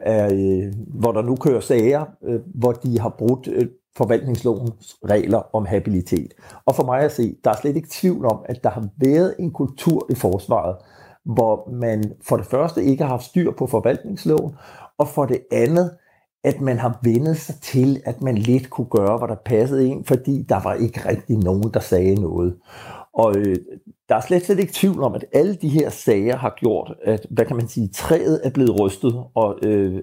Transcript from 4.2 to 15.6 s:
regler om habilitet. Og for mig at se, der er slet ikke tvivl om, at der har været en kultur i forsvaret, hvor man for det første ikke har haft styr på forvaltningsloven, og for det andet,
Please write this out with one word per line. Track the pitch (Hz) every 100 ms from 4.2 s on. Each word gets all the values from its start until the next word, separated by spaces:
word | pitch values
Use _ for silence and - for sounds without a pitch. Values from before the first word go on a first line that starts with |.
| 131 110 120 98 117 - - -
regler | 98 104 - 107 - 110
om | 92
habilitet. | 101 110 90 - 87 55 _ - - -
Og |
for | 131
mig | 123 131
at | 151
se, | 123 113 -
der | 120
er |
slet | 107 147 156
ikke | -
tvivl | - 185 170 120
om, | 104
at | - 120
der | 113
har | 117 104 -
været | 131 156 185 -
en | 175
kultur | - 135 - 170 139 -
i |
forsvaret, | 131 98 95 - 110 85 95 - - - _
hvor | - 117 113 107 -
man | 123 117 107 104 -
for | - 113
det | 98
første | 131 165 -
ikke | 139 135
har | 143
haft | 123
styr | - 175 165
på | - 127
forvaltningsloven, | 110 113 196 220 196 160 156 151 - - - - -
og | 147
for | 151
det | 127 123 -
andet, | 113